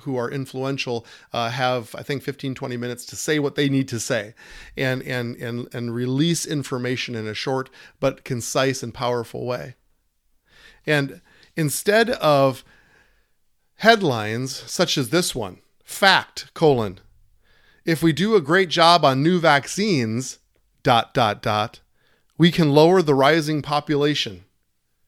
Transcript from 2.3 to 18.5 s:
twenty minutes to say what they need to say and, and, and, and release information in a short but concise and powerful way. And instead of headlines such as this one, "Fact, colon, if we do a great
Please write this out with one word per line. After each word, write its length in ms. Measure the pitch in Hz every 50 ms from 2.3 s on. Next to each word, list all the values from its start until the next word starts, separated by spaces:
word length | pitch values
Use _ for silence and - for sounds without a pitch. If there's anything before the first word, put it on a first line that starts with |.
| 135 - - 135 123
twenty 220 | - 139 127 123 120
minutes 280 | 123 123 120 123 - -
to 80 | -
say 220 | - - 165 156 151
what 180 | 143 139 139
they 140 | 147 147 139
need 180 | 139 135 135 -
to 100 | 120 110
say 340 | - - 131 110 101 107 - _ - - - - - - - -
and, 240 | 139 131 127 131 -
and, 320 | 139 131 123 120 117 123
and, 320 | - 135 117 117 120 - - -
and 200 | 123 120 120 113
release 520 | 120 127 127 131 135 160 170 165 - -
information 680 | - 160 143 131 - 139 123 123 123 131 120 - - 123
in 120 | 113 110 110
a 80 | 107
short 340 | - - 143 131 131 131 - - - - - _ -
but 240 | 139 135 135 - -
concise 580 | - 135 117 - - - 143 131 135 131 -
and 120 | 139 120 -
powerful 520 | - 123 123 123 120 113 - - 123 120
way. 300 | 123 123 - - 135 - _ _ _ _ _ _ _ _ _ _ _ _ _ _ _ _ _ - - - _ _
And 360 | 156 151 143 139 135 - 180 _ _ _ _ _ _ _
instead 560 | 165 160 143 - - - 202 202 226 233 220
of 520 | - - - 156 147 139 139 135 120 - - _ _ _ _ _ _ _ _ _ _ _ _ _ _ _ _ _ _ _ _ _ _ - -
headlines 680 | 220 233 214 185 147 123 110 104 107 110 117 131 131 -
such 440 | - - - - - 175 143 - 147
as 120 | 131 107
this 240 | 156 175 175 - -
one, 240 | 127 104 92 87 - _ _ _ _ _
"Fact, 680 | - - - 202 190 180 147 - - - - - - -
colon, 460 | - 165 151 135 120 107 98 90 - - _ _ _ _ _ _ _ _ _ _ _ _ _ _ _ -
if 180 | 175 165 143 165
we 80 | 165
do 240 | 151 147 190 220 226
a 60 | 196
great 260 | 143 139